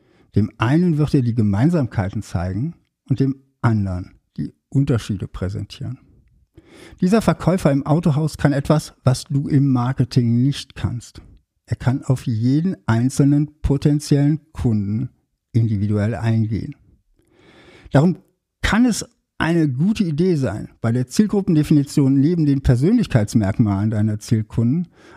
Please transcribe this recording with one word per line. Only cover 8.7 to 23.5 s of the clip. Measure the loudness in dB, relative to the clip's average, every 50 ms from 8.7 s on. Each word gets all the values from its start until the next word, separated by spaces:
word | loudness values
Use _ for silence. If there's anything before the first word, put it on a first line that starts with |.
| 0 0 0 -4 -14 _ 0
was | 0 0 0 -4
du | -4 -4 -4 -2 2
im | 2 2 4 4
Marketing | 2 2 0 -2 0 -2 -2 0 2 0 2 2 2 2
nicht | 2 0 0 -4 -8 _ -16
kannst. | -8 -6 -6 -6 -6 -12 -14 -20 -20 -20 -20 -20 _ _ _ _ _ _
Er | -8 -8
kann | -4 -2 -2 -2 -2 -2
auf | -2 -4 -2 -2
jeden | -4 -4 -2 0 0 0 0 0 -2 -4 -6 -4 -2
einzelnen | 0 0 0 0 0 2 2 4 4 2 0 -2 -6 _
potenziellen | -2 -2 -2 0 2 0 0 0 0 0 0 2 2 2 0 0 _ _
Kunden | _ -4 -2 -2 0 0 -2 -2 -4 -4 -6 -6 _ _ _ _ _ _ _ _
individuell | -2 0 0 0 0 -2 -2 0 0 0 0 -2 -2
eingehen. | -2 -2 0 0 0 0 0 -2 -6 -6 -8 -12 _ _ _ _ _ _ _ _ _ _ _ _ _ _ _ -20 -20 -20 -20 -20 -20 -14 0
Darum | 2 4 4 4 0 -2 _ _ _ _ _ _ _ _
kann | -4 -2 2 2 2
es | 2 0 -2 -6 -14 _ _ _ _ _ -4
eine | -2 0 2 2 2 0
gute | 0 0 0 0 0 0 -2
Idee | -2 0 -2 0 0 0
sein, | 0 -2 -4 -4 -6 -10 -12 _ _
bei | -4 -2
der | -2 -2 -2 -4
Zielgruppendefinition | 0 0 0 2 2 -2 0 2 2 2 2 4 2 2 2 0 0 0 2 2 4 4
neben | 2 2 2 2 2
den | 0 0 0
Persönlichkeitsmerkmalen | 2 2 2 2 2 2 2 2 0 2 0 0 0 2 0 0 0 0